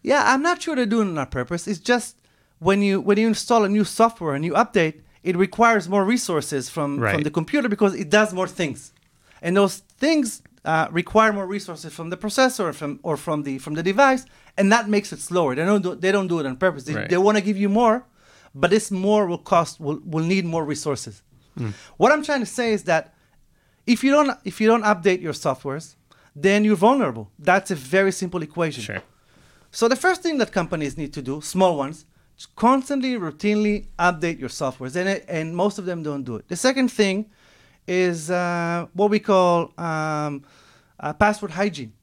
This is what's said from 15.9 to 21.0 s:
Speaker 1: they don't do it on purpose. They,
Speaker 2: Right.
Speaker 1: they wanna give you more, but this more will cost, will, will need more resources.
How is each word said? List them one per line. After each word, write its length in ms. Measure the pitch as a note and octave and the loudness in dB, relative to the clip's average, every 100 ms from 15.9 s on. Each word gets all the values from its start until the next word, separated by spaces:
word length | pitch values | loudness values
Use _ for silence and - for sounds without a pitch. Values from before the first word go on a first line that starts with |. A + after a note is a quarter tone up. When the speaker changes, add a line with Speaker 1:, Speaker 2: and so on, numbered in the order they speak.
| - | -2
Speaker 1:
they 160 | F#3 | 0
don't 160 | G3 F#3 | 0 0
do 120 | E3+ | -2
it 60 | C#3 | -4
on 100 | B2+ | 0
purpose. 260 | F#3 D3 B2+ | -2 -2 -8
They, 80 | A2 | -6
Speaker 2:
Right. 140 | - | 0
Speaker 1:
they 80 | F3 | 2
wanna 240 | G3+ G#3+ | 4 4
give 160 | F#3+ G3 | 0 0
you 100 | G3+ | 0
more, 360 | G#3 A#3+ A#3 - _ _ _ _ C3+ | 4 4 2 -4 _ _ _ _ -2
but 140 | E3 | 2
this 200 | G3+ - | 2 0
more 340 | F#3+ G3 G#3+ F#3+ | -2 2 2 2
will 120 | E3+ | -4
cost, 420 | - F3 E3 - | 2 2 2 -6
will, 180 | C#3+ D3+ - | -6 -6 -4
will 180 | D#3 | -2
need 220 | E3 G3 F3 | 0 0 0
more 180 | E3 D3+ | -4 -4
resources. 560 | D3 D#3 C3 | -4 -4 -6